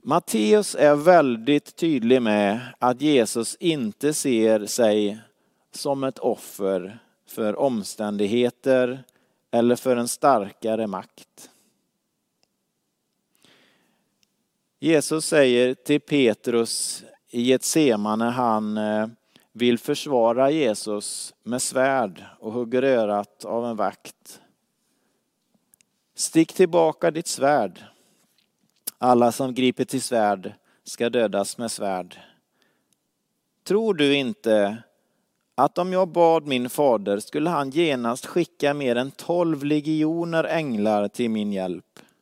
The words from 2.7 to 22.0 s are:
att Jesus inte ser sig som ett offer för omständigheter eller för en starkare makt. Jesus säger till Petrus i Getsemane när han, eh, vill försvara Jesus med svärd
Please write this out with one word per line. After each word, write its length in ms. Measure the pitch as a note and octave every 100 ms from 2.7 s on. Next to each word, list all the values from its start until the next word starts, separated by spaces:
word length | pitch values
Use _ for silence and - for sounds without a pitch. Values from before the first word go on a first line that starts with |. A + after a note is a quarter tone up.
| -
att 220 | B2 B2
Jesus 560 | D3+ C#3 A2 A#2 A2 -
inte 540 | F3 D#3 A2 - C#3+
ser 520 | D3+ C#3 A#2 A2 A2 G2+
sig 520 | - A2+ G#2+ G#2 G#2+ - _ _ _ _
som 320 | - D3 C#3
ett 140 | C3+ -
offer 800 | B2 G#2+ - - G2 F#2+ F2+ A#2 _ _ _
för 320 | - G#2+ G2+
omständigheter 1500 | C#3 A#2 F#2+ - G#2+ G#2 G2+ A#2+ A#2+ _ C3+ C3 B2 C3+ - _ _ _ _
eller 260 | A#2 A#2+ B2
för 200 | C3 A#2+
en 120 | A#2+
starkare 800 | - D3 A#2+ G2 - A2 A2 A2
makt. 640 | F#2+ - - - - - _ _ _ _ _ _ _ _ _ _ _ _ _ _ _ _ _ _ _ _ _ _ _ _ _ _ _ _ _ _ _ _ _
Jesus 420 | D3 D#3 - D#3 -
säger 480 | D#3+ C3 A#2+ B2+
till 260 | B2+ - D3
Petrus 1040 | - D3 A#2+ G#2 B2+ A#2 A2+ - - - - _ _
i 120 | A#2+
Getsemane 840 | A#2+ B2+ - E3 D3 G#2+ G#2 A2
när 60 | A#2
han, 460 | B2 A#2+ G#2+ G#2+ G#2+
eh, 300 | G#2+ G#2+ A2 A2+ _ _ _
vill 260 | A2 B2 A#2+
försvara 720 | - D3 D3+ B2+ A2+ A#2 C3+
Jesus 840 | D#3+ B2+ G#2 A2 G#2 - - - _
med 200 | G#2+ B2
svärd 640 | - C3+ C3 C3+